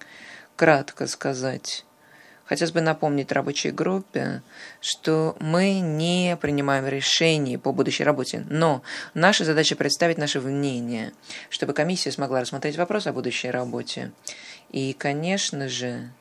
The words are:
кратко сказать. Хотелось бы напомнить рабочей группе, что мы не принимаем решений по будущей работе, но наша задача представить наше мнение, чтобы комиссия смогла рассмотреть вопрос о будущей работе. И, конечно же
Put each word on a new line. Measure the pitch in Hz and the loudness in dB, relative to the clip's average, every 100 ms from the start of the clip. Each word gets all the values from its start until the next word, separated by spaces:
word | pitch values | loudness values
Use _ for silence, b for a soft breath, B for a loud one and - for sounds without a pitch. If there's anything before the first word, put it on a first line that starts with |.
| B B B B B - | B B B B B 4
кратко | 165 139 135 - 135 | 6 6 2 -6 -8
сказать. | - 139 127 131 127 - - - _ B B B B | -4 -4 -2 -4 -6 -8 -10 -12 _ B B B B
Хотелось | - - 165 | -4 0 0
бы | 165 | 2
напомнить | 160 156 156 143 131 | 2 2 2 0 0
рабочей | 139 135 143 147 | -2 0 -2 -2
группе, | - 170 190 - - 135 143 B B B B | -2 0 -2 -2 -4 -2 -4 B B B B
что | - - - 160 160 - | -8 -2 2 2 2 0
мы | 156 170 196 196 | 0 4 4 2
не | 170 151 170 180 180 170 | 0 0 2 2 2 0
принимаем | 147 143 139 135 | 0 2 2 2
решений | 135 135 - - 165 156 135 123 | 0 -2 0 4 4 4 2 0
по | 139 | 0
будущей | 131 135 - | 2 2 2
работе, | 143 135 127 - - | 2 2 -2 -6 -4
но | 156 165 131 B B B | 2 2 2 B B B
наша | 156 180 208 | 4 4 6
задача | 160 156 151 156 | 4 4 2 2
представить | 139 - 170 160 | 0 2 2 2
наше | 147 139 | 0 -2
мнение, | 131 143 143 123 120 117 107 - B B B | -2 0 0 -2 -4 -4 -6 -12 B B B
чтобы | - 139 | -4 -2
комиссия | 143 160 185 139 | 0 0 0 -2
смогла | 139 135 131 | -2 -2 0
рассмотреть | 123 135 151 151 | -2 -4 -4 -2
вопрос | 175 214 165 | -2 -2 -2
о | |
будущей | 127 123 - 127 | -4 -4 -4 -2
работе. | 123 123 120 117 131 127 - B B B B - | -4 -4 -6 -6 -8 -10 -12 B B B B -10
И, | 135 135 | -4 -4
конечно | 131 147 143 170 196 - 147 135 | -2 -2 -2 -2 -2 -2 -4 -6
же | 123 123 120 120 - | -6 -6 -6 -10 -16